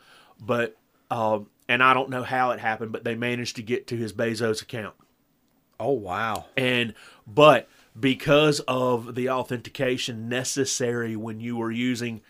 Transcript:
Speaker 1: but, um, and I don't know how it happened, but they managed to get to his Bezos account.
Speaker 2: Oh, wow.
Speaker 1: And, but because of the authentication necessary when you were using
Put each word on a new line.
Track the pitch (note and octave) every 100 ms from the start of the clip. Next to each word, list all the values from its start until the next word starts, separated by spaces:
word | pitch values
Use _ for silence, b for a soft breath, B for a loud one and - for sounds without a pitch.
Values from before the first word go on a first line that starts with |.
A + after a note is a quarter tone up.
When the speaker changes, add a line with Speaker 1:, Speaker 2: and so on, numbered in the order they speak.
| b b b b
Speaker 1:
but, | A2 A#2+ A#2 - _ _ -
um, | A#2+ A2 G#2+ G#2 _ -
and | B2
I | C3
don't | B2+ C3
know | B2+
how | A#2+ C3 B2+
it | A2
happened, | A2+ A2 A2
but | A2+
they | A#2+ A#2
managed | A#2+ A#2+ A#2+ -
to |
get | G#2 A#2+ -
to | A#2
his | A2
Bezos | G2 A#2 A2+ A#2 G#2+
account. | - A#2 G2 - _ _ _ _ _ _ _ -
Speaker 2:
Oh, | A#2
wow. | C3 F#2+ F#2+ A2+ G2 - -
Speaker 1:
And, | B2+ B2 A#2 - b b b
but | G#2+ D3+ B2 - b b A2+
because | C3+ B2+ D#3 D3 D3+ D3
of | - B2+ B2+ A#2+ A#2+ A#2+
the | B2
authentication | B2+ A#2 B2 - - B2+ B2+ - A2+ A2+
necessary | B2 B2 C#3 C3+ - A#2+ A#2+ A2+ A2
when | A2+ A2
you | A#2+ A#2
were | A2+
using | A#2 B2 A#2 A#2+ A2